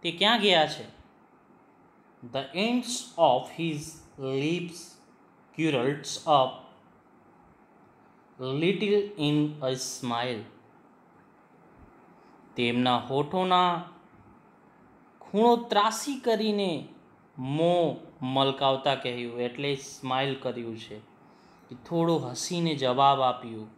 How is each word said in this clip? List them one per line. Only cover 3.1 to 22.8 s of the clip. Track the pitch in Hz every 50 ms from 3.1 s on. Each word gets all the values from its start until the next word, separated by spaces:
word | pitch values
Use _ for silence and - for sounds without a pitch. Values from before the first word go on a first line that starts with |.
| - -
of | 170 151 123 - - - - -
his | 165 165 156 147 151 156 - - - - - -
lips | 135 131 135 135 143 151 170 175 170 170 170 - - - - - _ _ _ _ _ _ _ _ _ _ _ -
curled | 156 160 147 127 120 135 147 151 - - - - - 165
up | 151 139 131 131 - - - - - - _ _ _ _ _ _ _ _ _ _ _ _ - - _ _ _ _ _ _ _ _ _ _ _ _ _ _ _ _ _ _
little | 131 127 131 143 160 175 196 175 214 202 208 208 202 202 - -
in | 151 147 151 151 151 151 151 - 139
a | 131 131
smile. | 131 - - - - - 123 117 117 120 127 120 107 107 107 - - _ _ _ - _ _ _ _ _ _ _ - - _ _ _ _ _ _ _ _ - _ - - - - - - - - - - - - - - - -
તેમના | - 123 120 120 123 123 127 123 120
હોઠોના | 113 120 135 135 147 147 165 185 185 185 180 180 180 180 175 170 175 - - - - - - - - - - - _ - _ _ _ - _ _ - _ - _ _ _ _ _
ખૂણો | - - - 196 220 233 240
ત્રાસી | 233 233 - 220 208 202 220 220 - - 294 277 -
કરીને | - 240 226 214 220 220 208 202 202 190 165 135 127 - - - - - _ _ _ _ _ -
મોં | 127 131 139 151 165 170 175 175 170 156 127 - - - - - 131
મલકાવતા | 127 131 135 139 135 135 135 139 135 135 131 131 147 135
કહ્યું, | 127 - 127 120 123 120 120 117 120
એટલે | 120 123 120 - 143 143 143
smile | 135 - - - - - 131 127 131 135 139 135 135
કર્યું | - 127 117 117 117 113 113 110
છે, | 110 - 104 107 107 - - - - - - - - - - - - -
કે | 120
થોડું | 120 - - 170 170 165 170 170 156 131 123
હસીને | 123 - - - 185 170 170 165 156
જવાબ | 139